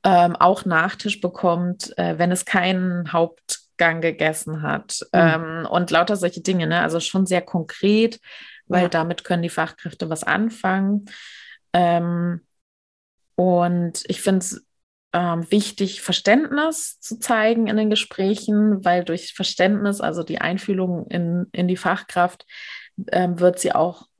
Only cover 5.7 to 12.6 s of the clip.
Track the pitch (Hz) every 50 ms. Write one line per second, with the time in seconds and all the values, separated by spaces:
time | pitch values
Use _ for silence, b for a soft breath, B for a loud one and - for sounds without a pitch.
5.7 | - 180 180 165 160 165 175 185 208 185 180 175 - 175 - - 185 180 165 156
6.7 | 165 175 165 156 160 170 165 - - 190 190 180 180 175 180 - - 175 156 -
7.7 | - - - 202 208 214 226 226 226 B B B B B B B B B B _
8.7 | 175 180 180 175 - 170 160 170 170 - _ - 180 170 170 170 - - 160 156
9.7 | - - - 165 - _ 175 160 160 156 - - 160 196 214 226 220 - - 190
10.7 | 185 190 196 196 208 208 202 B B B B B B B B B B B B _
11.7 | - 175 180 170 170 170 170 175 175 170 175 175 170 165 _ _ _ _